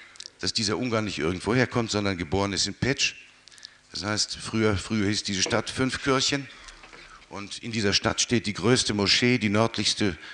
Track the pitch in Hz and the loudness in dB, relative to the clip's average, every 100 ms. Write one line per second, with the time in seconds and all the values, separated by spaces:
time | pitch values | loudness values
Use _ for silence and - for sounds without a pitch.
0 | - - - - 95 - 101 104 127 110 | -20 -20 -20 -8 -4 -2 0 0 0 0
1 | 107 80 76 92 98 127 120 127 107 107 | 0 -2 -2 -2 0 2 2 0 0 0
2 | 101 90 82 95 101 95 98 92 120 139 | 0 -2 -2 0 0 0 -2 -2 -2 0
3 | - - - - - - - - - 73 | -2 -4 -18 -20 -20 -20 -20 -20 -16 -8
4 | 98 104 - - - 113 110 98 - 110 | -4 -2 -2 -6 -4 2 2 2 0 0
5 | 101 107 - 95 92 110 - - 131 - | 0 0 -2 -2 0 0 -2 -2 -2 -2
6 | - 131 - 143 131 - - - - - | 0 2 2 -2 -6 -16 -20 -20 -20 -20
7 | - - - 95 101 - 117 113 101 95 | -20 -20 -16 -12 -12 -10 -6 0 2 2
8 | 110 - - 117 101 90 98 123 - 104 | 2 0 2 2 0 0 4 4 2 2
9 | 98 - 123 123 104 104 113 - 107 - | 2 4 4 4 2 4 2 2 0 2
10 | 104 82 - | 0 -2 -8